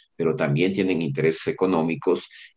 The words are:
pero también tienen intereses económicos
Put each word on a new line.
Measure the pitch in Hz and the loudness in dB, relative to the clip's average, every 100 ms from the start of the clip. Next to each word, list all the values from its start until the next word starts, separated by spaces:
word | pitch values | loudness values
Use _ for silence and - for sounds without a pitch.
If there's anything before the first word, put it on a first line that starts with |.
| _ - | _ -4
pero | 80 | -2
también | 73 76 71 92 | 0 0 2 2
tienen | 98 92 85 | 2 0 0
intereses | 78 69 80 80 85 | -2 0 0 0 -2
económicos | - 95 85 82 82 92 87 - - - | 0 2 2 0 0 0 0 -2 -18 -20